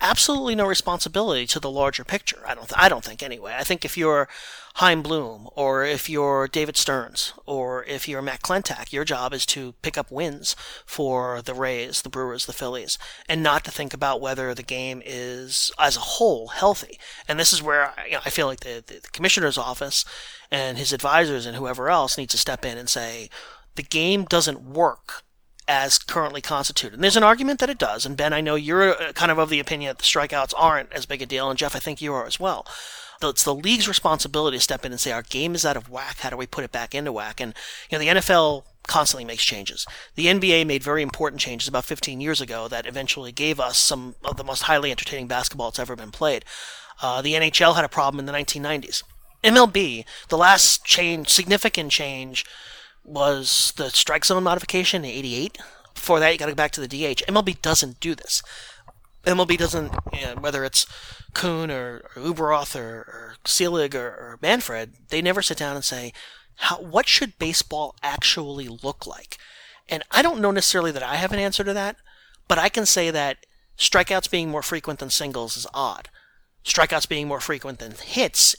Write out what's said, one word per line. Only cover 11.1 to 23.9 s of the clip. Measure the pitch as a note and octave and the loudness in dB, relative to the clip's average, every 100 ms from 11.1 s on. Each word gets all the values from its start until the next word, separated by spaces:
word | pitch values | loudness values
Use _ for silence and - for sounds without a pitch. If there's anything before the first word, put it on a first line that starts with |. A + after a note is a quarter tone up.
| B2+ B2 A#2+ | 0 -2 -6
the | A#2+ | -8
Rays, | B2+ C3 B2 B2+ - | -4 -2 -2 -4 -6
the | C3+ | -6
Brewers, | C3 B2+ B2 - | -6 -6 -4 -6
the | |
Phillies, | - B2+ B2 F#2+ - - - - | -6 -6 -6 -6 -8 -8 -16 -4
and | D#3+ | 2
not | D#3 D3 | 4 4
to | D3+ | 0
think | - C#3 | -8 -8
about | C3+ C#3 B2 | -2 0 0
whether | C3 C3 B2+ B2 | -2 -4 -4 -6
the | |
game | A#2 B2+ C3 B2+ B2 | -6 -8 -6 -10 -10
is | B2+ B2 B2 C3 C3 - - | -10 -8 -10 -4 -2 -2 2
as | C#3+ - | 2 2
a | |
whole | - - A3+ B2+ A2+ | -2 2 4 4 -2
healthy. | - G3 G3 - - - - - | 2 2 2 -4 -16 -20 -18 -6
And | D3+ | 2
this | E3 | 4
is | D#3 | 2
where, | D3+ D3 C#3 - C3 | 2 2 2 -2 -6
you | |
know, | D3 | -4
I | C#3 | -2
feel | - C#3 | 0 -2
like | C3 | -2
the, | B2+ A#2 | -10 -12
the, | - | -14
the | - - | -20 -16
commissioner's | - F3+ F#3+ D#3 C3+ | -2 2 2 2 0
office | B2 B2+ C#3 - - - - - - | -4 -6 -2 -2 -2 -8 -16 -18 -6
and | C#3 C3 B2+ | -2 -2 -2
his | C3+ | -2
advisors | C3+ C#3 D#3 E3 C3+ A#2 | 0 4 4 4 0 -6
and | B2 | -8
whoever | B2+ B2+ C3+ | -8 -4 2
else | E3+ C3 - | 2 2 -2
needs | B2+ | -2
to | - | 0
step | - B2+ | 0 -2
in | C3 A#2+ | -6 -6
and | B2 | -4
say, | B2+ A#2 A#2 G#2+ - - - - - | -4 -4 -8 -12 -16 -18 -20 -16 -12
"The | |
game | C3+ | -2